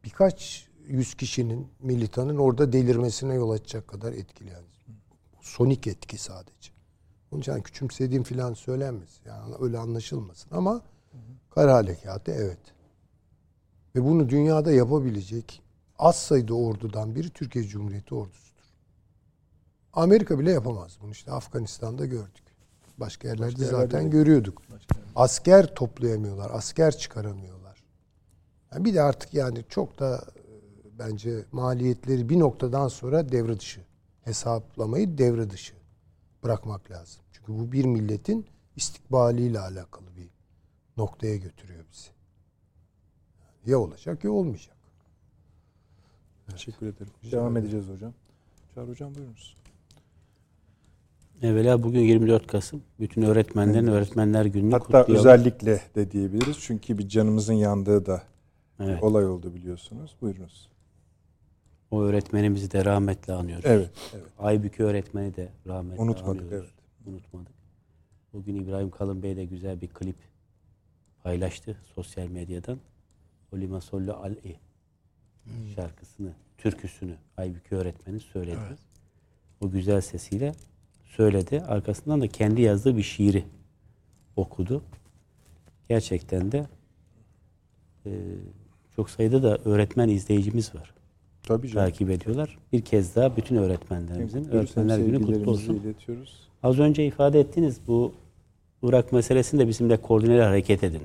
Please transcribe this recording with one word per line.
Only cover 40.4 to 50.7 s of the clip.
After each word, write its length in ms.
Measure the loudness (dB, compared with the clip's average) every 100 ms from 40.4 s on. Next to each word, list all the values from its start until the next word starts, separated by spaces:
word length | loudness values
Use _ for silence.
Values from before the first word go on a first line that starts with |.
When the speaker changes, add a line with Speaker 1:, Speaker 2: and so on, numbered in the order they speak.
| _ _ _ _ _ -8
Speaker 1:
noktaya 400 | -8 -6 -6 -6
götürüyor 480 | -10 _ -20 -20 -20
bizi. 160 | -20 -20 _ _ _ _ _ _ _ _ _ _ _ _ _ _ _ 0
Ya 80 | 0
olacak 460 | 0 -8 -10 -6
ya 60 | -2
olmayacak. 460 | -2 -2 -6 -16 _ _ _ _ _ _ _ _ _ _ _ _ _ _ _ _ _ -20
Speaker 2:
Teşekkür 360 | -16 -16 -12 -12
ederim. 260 | -12 -20 _
Speaker 1:
Rica 140 | -6 -4
Speaker 2:
Devam 140 | -2
Speaker 1:
ederim. 120 | -2
Speaker 2:
edeceğiz 240 | -4 -6 -8 -14
hocam. 160 | -16 -18 _ _ _ _ _
Çağrı 140 | -18 -16
hocam, 260 | -14 -16
buyurunuz. 420 | -16 -20 -20 -20 _ _ _ _ _ _ _ _ _ _ _ _